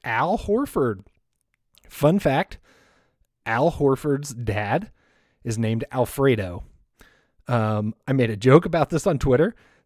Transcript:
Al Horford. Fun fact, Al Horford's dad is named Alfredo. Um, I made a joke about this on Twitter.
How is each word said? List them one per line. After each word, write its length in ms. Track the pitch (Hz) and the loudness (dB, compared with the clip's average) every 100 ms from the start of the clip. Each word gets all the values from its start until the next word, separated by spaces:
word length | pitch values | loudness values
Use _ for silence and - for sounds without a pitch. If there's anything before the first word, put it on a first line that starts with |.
Al 320 | - 113 156 214 | -4 -2 0 -2
Horford. 720 | - 214 277 208 127 101 - _ _ _ _ _ _ _ - | -2 -2 -2 0 -2 -2 -12 _ _ _ _ _ _ _ -20
Fun 300 | - 147 196 | 0 2 4
fact, 400 | 151 143 190 - _ _ _ _ _ _ _ _ - | 2 0 -2 -8 _ _ _ _ _ _ _ _ -4
Al 260 | 113 156 | 0 0
Horford's 600 | - 143 135 151 139 147 | 2 0 0 -2 -4 -4
dad 560 | 120 110 104 104 135 214 _ _ _ _ _ | -8 -6 -4 -2 -2 -4 _ _ _ _ _
is 120 | - 110 | -8 -4
named 280 | 113 113 - | -2 -2 -4
Alfredo. 720 | 131 120 - 139 113 92 87 - _ _ _ - _ _ _ - | -4 -4 2 2 2 -2 -10 -16 _ _ _ -20 _ _ _ -4
Um, 460 | 120 107 107 107 - - | -2 0 -2 -4 -8 -4
I 60 | |
made 160 | 135 117 | 0 0
a 80 | 104 | 2
joke 300 | 120 147 175 | 6 6 6
about 240 | 165 151 | -2 0
this 160 | 165 202 | 0 0
on 120 | 147 | 0
Twitter. 360 | 135 123 180 - _ _ | 2 2 2 -2 _ _